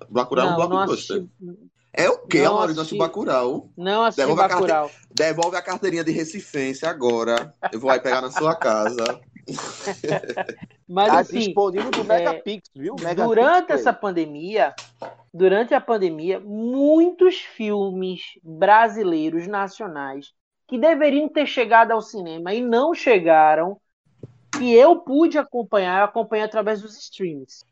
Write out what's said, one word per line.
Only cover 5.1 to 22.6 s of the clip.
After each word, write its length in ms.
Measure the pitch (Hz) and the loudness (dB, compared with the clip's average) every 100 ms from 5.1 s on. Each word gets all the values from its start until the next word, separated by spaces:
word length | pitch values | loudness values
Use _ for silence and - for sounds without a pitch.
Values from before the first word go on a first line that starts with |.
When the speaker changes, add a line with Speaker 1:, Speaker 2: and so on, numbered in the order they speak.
Speaker 1:
devolve 460 | - 156 160 170 180 | -2 -2 0 -2 -2
a 60 | |
carteirinha 420 | 185 185 185 165 | -6 -6 -4 -4
de 80 | 160 | -4
recifense 760 | 160 156 196 - 147 131 131 160 | -6 -6 -12 -10 -6 -6 -4 -6
agora. 680 | 165 123 117 113 117 - _ 190 | -2 0 0 0 -2 -4 _ -8
Eu 80 | 113 | -4
vou 120 | 131 | 0
aí 100 | 127 | 0
pegar 220 | 131 127 | 0 -2
na 80 | 127 | -2
sua 240 | 139 156 | -2 -2
casa. 680 | 165 143 107 107 123 113 - _ - - | 0 0 0 0 -2 -6 -6 _ -20 -14
<laughs> 1300 | - - - - 185 147 - - - - - - _ - | -12 -12 -12 -10 -8 -6 -6 -6 -10 -10 -12 -18 _ -8
Speaker 2:
Mas 220 | 180 208 | 0 2
Speaker 3:
Tá 100 | 165 | 2
Speaker 2:
assim, 180 | 180 233 | 2 -4
Speaker 3:
disponível 520 | 208 202 196 185 240 | -4 0 0 0 -4
no 100 | - | -4
Speaker 2:
é, 40 | |
Speaker 3:
Megapix, 640 | - 175 175 165 - 208 - | 0 0 0 -4 -8 -12 -14
viu? 200 | 135 160 269 | -12 -10 -8
Megapix 300 | 170 175 233 | -6 -2 0
Speaker 2:
durante 400 | 220 269 359 349 | 4 4 4 2
Speaker 3:
Play. 120 | 285 | -2
Speaker 2:
essa 140 | 240 | 0
pandemia, 840 | - 208 170 156 147 175 214 151 - - - - - _ | -2 -4 -4 -6 -8 -6 -2 -2 -4 -20 -18 -18 -20 _
durante 420 | 170 185 202 240 | 2 2 4 2
a 60 | 277 | 0
pandemia, 580 | - 220 185 156 170 190 | 0 -2 -2 -4 -6 -6
muitos 960 | 208 208 233 269 285 320 349 359 370 - | -6 -8 -4 0 4 6 4 4 4 2
filmes 840 | - - 214 208 196 185 185 175 - - | -10 -8 -4 -2 -2 -4 -6 -8 -14 -20
brasileiros 1040 | 165 160 185 214 226 208 185 160 156 165 180 | -12 0 6 6 6 0 0 0 0 -4 -4
nacionais 840 | 202 196 - 208 151 139 139 - _ _ _ - | -6 -6 -8 -12 -10 -10 -12 -16 _ _ _ -10
que 100 | 247 | 0
deveriam 500 | 311 294 294 277 302 | 2 4 2 2 0
ter 180 | 302 277 | -2 -2
chegado 440 | 269 220 226 226 | -2 4 6 6
ao 120 | 226 | 2
cinema 520 | 220 214 170 165 170 | -4 -12 -12 -10 -6
e 60 | 226 | -4